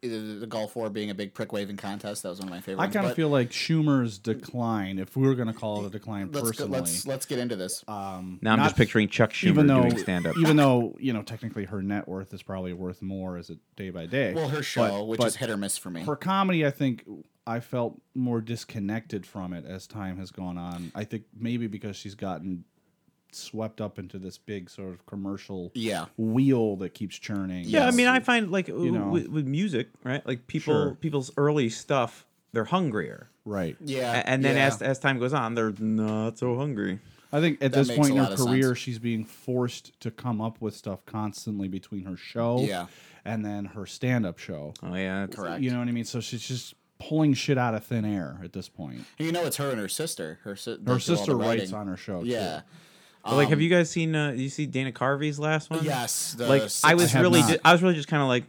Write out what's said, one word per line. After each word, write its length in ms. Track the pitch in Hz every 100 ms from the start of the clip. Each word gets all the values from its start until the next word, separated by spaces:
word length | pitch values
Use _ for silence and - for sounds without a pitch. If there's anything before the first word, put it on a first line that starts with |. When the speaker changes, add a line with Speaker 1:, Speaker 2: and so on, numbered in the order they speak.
Speaker 1:
The, 80 | 123 113 107 107
the 60 | 110
Gulf 260 | 110 107
War 160 | - 110
being 200 | 104 104
a 40 |
big 180 | 98 101
prick 200 | - 110
waving 240 | 107 101 101
contest. 480 | 101 101 104 104
That 60 | 98
was 100 | 90
one 80 | 95
of 40 |
my 60 | 90
favorites. 300 | 95 95 196
Speaker 2:
I 20 |
kinda 180 | 208 190
Speaker 1:
but 40 |
Speaker 2:
feel 140 | - 156
like 220 | 143 123
Schumer's 680 | - - 160 151 139 120 101
decline, 800 | - 110 - 123 117 110 95 95
if 180 | 95 -
we 120 | 131
were 80 | 127
gonna 180 | 117
call 300 | 110 110 104
it 20 | 101
a 40 |
decline 340 | 101 107 104 98
Speaker 1:
let's 80 | 143
go, 80 | 117
Speaker 2:
personally. 240 | 110 143 131
Speaker 1:
let's, 260 | 107 85 135
let's 180 | 135
get 140 | - 131
into 160 | 123
this. 300 | 110 92 - -
Speaker 2:
Um, 540 | 107 98 92 92 92
Speaker 3:
Now 120 | 110
I'm 40 | 110
Speaker 2:
not 60 |
Speaker 3:
just 120 | 151 -
picturing 320 | 113 117 104
Chuck 220 | - 113
Schumer 160 | - 185
Speaker 2:
even 160 | 151 147
though, 140 | 135
Speaker 3:
doing 160 | 123 120
stand-up. 380 | 95 90 85 170
Speaker 2:
even 180 | 160 151
though, 400 | 139 127 117 -
you 140 | 135
know, 100 | 113
technically 440 | 107 117 117 107 98
her 160 | 104
net 260 | 95 101 -
worth 260 | 92 98
is 80 | 92
probably 300 | - 95 92
worth 280 | 87 92 92
more 360 | 95 98 92 90
as 120 | 85
a 80 | 82 _ _
day 140 | 98
by 160 | 90 82
day. 280 | 127 120
Speaker 1:
Well, 140 | 98 151
her 80 | 151
Speaker 2:
But, 80 |
Speaker 1:
show, 400 | 135 - 113 101
which 140 | 107 113
Speaker 2:
but 80 | 117
Speaker 1:
is 80 | -
hit 140 | 120
or 60 | 107
miss 220 | 98 -
for 120 | -
me. 120 | 85
Speaker 2:
her 140 | 90 143
comedy, 500 | 180 190 190 175 147
I 40 |
think, 340 | 135 139 117 - 92 - _ -
I 140 | 117
felt 400 | 117 127 117 - _
more 280 | 131 123 117
disconnected 840 | 110 117 - 117 98 110 113 104
from 280 | 90 104 90
it 120 | 87
as 220 | 65 92 -
time 300 | 107 95 92
has 140 | 92
gone 260 | - 92 87
on. 320 | 87 87 85 -
I 80 |
think 220 | 104 113 - 107
maybe 300 | 117 120 117
because 260 | 98 110
she's 220 | 95 104 98
gotten 480 | 98 85 90 90 - _ _ _ _ _ _
swept 460 | - - 107 110 -
up 180 | 107 -
into 200 | 90 95
this 180 | 92 -
big 320 | - 104 90
sort 220 | - 95
of 140 | 90 -
commercial 680 | 101 98 98 - 95 90
Speaker 1:
Yeah. 300 | - 113 95 82 -
Speaker 2:
wheel 580 | 110 113 135 131 110 98
that 160 | 92
keeps 260 | - 101 -
churning. 460 | - 101 95 90 85
Speaker 3:
Yeah, 140 | 320
I 40 | 254
Speaker 1:
Yes. 80 |
Speaker 3:
mean, 120 | 247 247
I 140 | 254
find, 300 | 254 240 208
like, 160 | 190 180
Speaker 2:
You 220 | 110 -
know. 160 | - 202
Speaker 3:
with, 180 | 175 -
with 180 | 156 135
music, 420 | 143 208 135 120 _
right? 200 | 123 139 -
Like, 200 | 127 -
people, 280 | 160 151
Speaker 2:
Sure. 200 | 151 147 127
Speaker 3:
people's 300 | 160 143 131 -
early 320 | 147 151 117
stuff, 560 | 113 - 139 117 - _ _ _
they're 140 | 117 107
hungrier. 640 | 180 170 107 73 50 - _ -
Speaker 2:
Right. 280 | 101 85 -
Speaker 1:
Yeah, 300 | 151 135 123
Speaker 3:
A-, 160 | 117 -
and 160 | 131
then 120 | 139 139
Speaker 1:
yeah. 100 | 135
Speaker 3:
as, 160 | 110
as 160 | 113 131
time 200 | 139 131
goes 140 | 123
on, 220 | 147 117
they're 180 | 117 113 104
not 600 | 110 110 110 107 110 113
so 180 | 123 120
hungry. 400 | 147 117 101 95 - - _
Speaker 2:
I 80 | 143
think 160 | 165 147
at 100 | 135
Speaker 1:
That 60 | 131
Speaker 2:
this 100 | 135
Speaker 1:
makes 100 | 123
Speaker 2:
point 100 | 143
Speaker 1:
a 20 |
Speaker 2:
in 60 | 135
her 40 | 131
Speaker 1:
lot 20 | -
of 80 | 123
Speaker 2:
career, 160 | 131
Speaker 1:
sense. 160 | 131 123
Speaker 2:
she's 200 | - 113
being 260 | 120 113
forced 720 | 110 - - 127 123 - - _
to 100 | 120
come 320 | - 127 110
up 180 | 110 110
with 160 | 110 -
stuff 280 | - 95 -
constantly 600 | 110 107 98 - 104 95
between 360 | 95 - 104
her 120 | 95 90
show 420 | - - 117 123
Speaker 1:
Yeah. 260 | 107 95 87 - - -
Speaker 2:
and 180 | - 113 107
then 180 | 104
her 220 | 98 107 92
stand-up 520 | - 127 123 101 82
show. 360 | - 82 73 -
Speaker 3:
Oh, 120 | 92
yeah, 260 | 90 95 95
that's 140 | 98 98
Speaker 1:
Correct. 260 | 92 85
Speaker 2:
You 80 | 127
know 80 | 123
what 100 | 120
I 40 |
mean? 120 | 120
So 160 | 113 123
she's 260 | 110 120 -
just 280 | 127 - - _ _
pulling 340 | - 156 156
shit 240 | 127 - 135
out 180 | 123
of 80 | 107
thin 220 | - 120
air 340 | 107 101 78 80
at 80 | 87
this 160 | 98 90
point. 380 | - 78 60 - _
Speaker 1:
And 60 | 160
you 60 |
know, 140 | 170 165
it's 100 | -
her 140 | 143
and 100 | 120
her 80 | 101
sister. 500 | - 165 - 80 80
Her 120 | -
si-, 180 | 101 -
Speaker 2:
Her 40 | 113
Speaker 1:
does 80 |
do 280 | 104 127 -
all 40 | 170
Speaker 2:
sister 160 | -
Speaker 1:
the 40 | 131
Speaker 2:
writes 240 | 110 113
Speaker 1:
writing. 120 | 95
Speaker 2:
on 120 | 95 101
her 100 | 92
show, 260 | - 95
Speaker 1:
Yeah. 360 | 117 120 95 78
Speaker 2:
too. 40 | - - - - - _
Speaker 3:
But, 120 | - 131
like, 120 | 139
have 80 | 147
Speaker 1:
Um, 40 |
Speaker 3:
you 80 | 160
guys 180 | 175 165
seen, 280 | - 160 156
uh, 160 | 147
you 160 | 123 131
see 180 | - 147
Dana 240 | 131 135
Carvey's 480 | 117 127 139 151 143
last 320 | 151 156 151
one? 140 | 165
Speaker 1:
Yes, 500 | 156 135 120 - -
the 140 | 117 120
Speaker 3:
Like, 140 | 139
I 40 | 107
Speaker 1:
six- 260 | - 151
Speaker 3:
was 100 | 175 170
Speaker 2:
I 120 | 131
have 40 |
Speaker 3:
really, 180 | 180 170
Speaker 2:
not. 100 | 123
Speaker 3:
ju-, 80 | 160
I 80 | 160
was 80 | 170
really 140 | 185
just 140 | 165 139
kinda 180 | 151 135
like 180 | 123